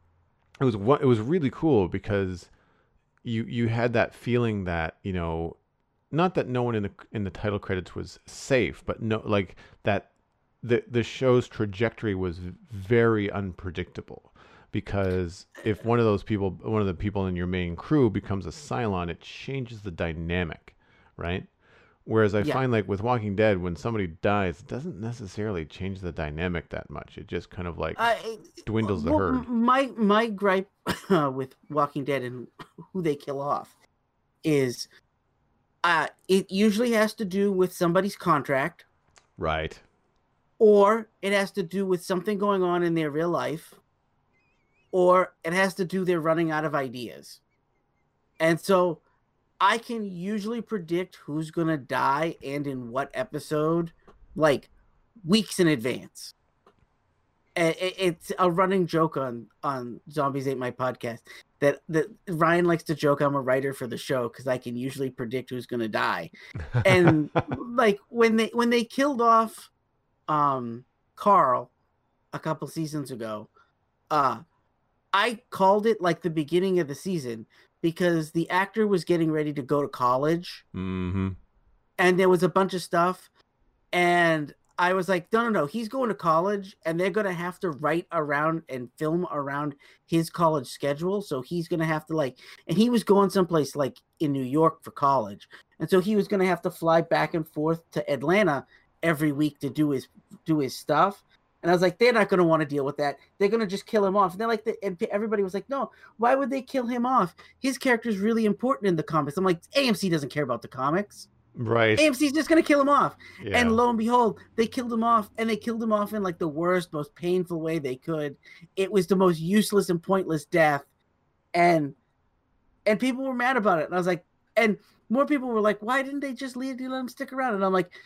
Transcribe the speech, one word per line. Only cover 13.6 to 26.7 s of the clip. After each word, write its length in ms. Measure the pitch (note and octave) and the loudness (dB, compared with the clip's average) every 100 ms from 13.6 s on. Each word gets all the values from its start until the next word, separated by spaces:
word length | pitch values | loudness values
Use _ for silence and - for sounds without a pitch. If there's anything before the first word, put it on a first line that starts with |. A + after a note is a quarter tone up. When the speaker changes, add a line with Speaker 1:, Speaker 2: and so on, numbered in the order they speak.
| F#2 E2+ F2+ - - - - _ - - _ | -10 -8 -10 -12 -16 -20 -20 _ -20 -20 _
Speaker 1:
because 760 | A2 - G2 F#2+ F#2 F2+ F2 - - | -8 -4 -2 0 0 -2 -6 -18 -8
if 220 | A2+ G#2 A2+ | -4 -2 0
one 140 | A#2+ | 2
of 60 | A2+ | 4
those 180 | G2+ | 2
people, 260 | - G#2+ G2 F2+ | 0 -2 -2 -4
one 180 | A#2 A2 | -4 -2
of 60 | G2 | -2
the 60 | E2 | -2
people 320 | G2 G2+ F#2+ | -4 -2 -2
in 80 | F2+ | -2
your 100 | F2+ | -2
main 300 | F#2 F2 E2+ | -2 -2 -6
crew 340 | - D#3 A#2+ | -2 2 2
becomes 380 | G2+ - G2 F2+ | 0 -4 -6 -6
a 20 | |
Cylon, 600 | - - B2 A#2 F#2 F2 | -12 -8 -4 -2 -2 -4
it 120 | E2+ | -8
changes 600 | - - - C3+ A#2 A2+ | -14 -16 -10 -8 -8 -10
the 100 | G2+ | -12
dynamic, 840 | D#2+ F2 D#2+ E2 F2+ F2 - - _ _ _ _ - | -6 -4 -4 -4 -2 -2 -6 -16 _ _ _ _ -10
right? 300 | E2+ F#2 - _ _ _ _ _ - | -6 -6 -8 _ _ _ _ _ -2
Whereas 280 | A2 G#2+ | 2 4
I 80 | G#2 | 2
Speaker 2:
Yeah. 120 | G2 | 0
Speaker 1:
find, 180 | B2 C3 | 0 2
like, 160 | A2+ F#2+ | 0 0
with 160 | G2 | -2
Walking 320 | A2+ B2 G#2+ G2 | 0 -2 -2 2
Dead, 260 | A2 F#2+ | 2 2
when 140 | F2+ E2+ | 0 -4
somebody 320 | A#2+ A2+ F#2 | -4 -4 -4
dies, 540 | D#2+ G#2 G#2 F#2+ E2 | -2 0 0 0 -4
it 60 | - | -10
doesn't 320 | A#2 E3+ G2 | -10 -10 -10
necessarily 640 | A2+ A#2+ G2 - G#2+ F#2 D2+ | -10 -10 -12 -8 -6 -6 -8
change 340 | - F#2 F#2+ | -8 -8 -8
the 120 | F#2 | -8
dynamic 580 | D#2 D2+ D2+ F#2 E2+ | -6 -6 -4 -4 -4
that 200 | - | -6